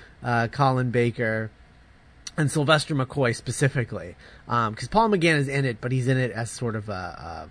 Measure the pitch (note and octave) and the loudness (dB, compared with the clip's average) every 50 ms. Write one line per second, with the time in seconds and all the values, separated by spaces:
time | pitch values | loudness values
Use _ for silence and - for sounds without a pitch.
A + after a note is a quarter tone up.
0 | - - - - - A#2+ A#2+ A#2 A#2 A2+ - - C#3+ C3+ C3 B2+ B2+ B2 A2+ B2 | -20 -20 -16 -8 -4 0 0 0 0 0 2 2 2 4 4 2 0 2 2 2
1 | A#2+ A#2+ A2 - A#2+ A2 A2 A2 A2 A2 - - - - - - - - - - | 2 2 2 0 -2 -2 0 -2 -4 -6 -10 -16 -20 -20 -20 -20 -20 -20 -20 -20
2 | - - - - - - - - D#3 C3+ - D#3 C#3+ C#3 D#3 D3+ - - D#3+ C3+ | -20 -20 -20 -20 -18 -10 -4 -2 0 0 0 0 2 4 4 2 2 0 -2 -2
3 | C3 - - C#3+ C3 A#2 A2+ - - C3 A#2+ - C#3+ C3 - C3+ A2+ G#2+ A2 F2+ | -2 -2 0 0 2 2 0 -2 -4 -6 -2 2 2 2 2 0 -4 -2 -6 -10
4 | E2 F2 E2+ - - - - - - - A#2+ A#2+ A2+ G#2+ A2 - - - - G#3 | -10 -12 -14 -18 -20 -20 -20 -16 -6 -2 0 0 0 0 -2 -4 -6 0 2 4
5 | A3+ A3 G3+ F3+ D#3 E3+ D#3+ D3 C#3 C3+ C#3 C#3 C3+ C3 A2+ G#2+ - B2 C3 C3 | 4 4 4 4 4 4 4 4 2 0 0 0 0 0 -2 -4 -4 -2 0 0
6 | A#2+ B2+ C3 C3 B2+ A#2 - A2+ A#2 A2 - - B2+ A#2 A2 A2 G#2 G#2+ G2+ F#2 | 2 2 2 2 0 -2 -2 -4 -6 -6 -6 -4 -4 -4 -4 -4 -6 -6 -6 -6
7 | F2+ F2 - - - E2 E2 D#2+ D#2 - | -8 -8 -10 -10 -12 -10 -10 -10 -12 -14